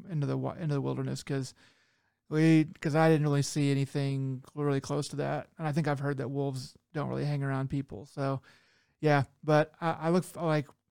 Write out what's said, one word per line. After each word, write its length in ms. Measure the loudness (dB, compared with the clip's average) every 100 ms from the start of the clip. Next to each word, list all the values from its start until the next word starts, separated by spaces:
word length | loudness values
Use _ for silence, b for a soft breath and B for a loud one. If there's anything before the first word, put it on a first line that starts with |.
| -6
into 180 | -4 -2
the 100 | -2
wi-, 220 | -4 -4
into 140 | -2
the 80 | -2
wilderness 420 | -2 -4 -4 -6
'cause 300 | -4 -4 -6 b b b b b b b -2
we, 380 | 4 6 6 4 -2
'cause 160 | 0 4
I 140 | 6
didn't 180 | 6 4
really 140 | 2
see 280 | 0 0 2
anything 760 | 2 0 -2 -2 -2 -4 -6 -10 -4
really 260 | -2 -2
close 260 | -2 -4 -4
to 80 | -6
that. 320 | -4 -6 -8 -6
And 100 | -2
I 40 |
think 160 | 0 0
I've 120 | 0
heard 180 | -2 -4
that 120 | -4
wolves 440 | -4 -4 -4 -10 -18 _
don't 160 | -6 -4
really 160 | -4 -2
hang 180 | -2
around 260 | -2 -2 -2
people. 360 | -4 -6 -12 -12
So, 340 | -6 -4 -4 b b b b b b
yeah, 220 | 2 4 2 _
but 300 | 2 4 2 -2
I, 120 | -4
I 180 | -2 0
look 140 | 0
f-, 120 | 0 -4
like, 260 | 0 0 -2 _ _